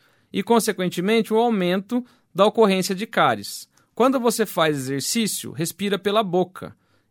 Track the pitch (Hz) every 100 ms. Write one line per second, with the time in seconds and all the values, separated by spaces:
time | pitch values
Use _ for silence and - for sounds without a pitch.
0 | _ _ _ 190 196 226 220 190 180 180
1 | 190 226 220 220 240 214 180 190 190 247
2 | 247 _ _ 165 208 214 214 190 180 185
3 | 226 - 151 107 104 - - _ _ -
4 | 247 269 233 - 202 - 160 143 131 139
5 | - 233 214 - 110 113 165 - 202 190
6 | 202 208 196 175 180 - - - _ _
7 | _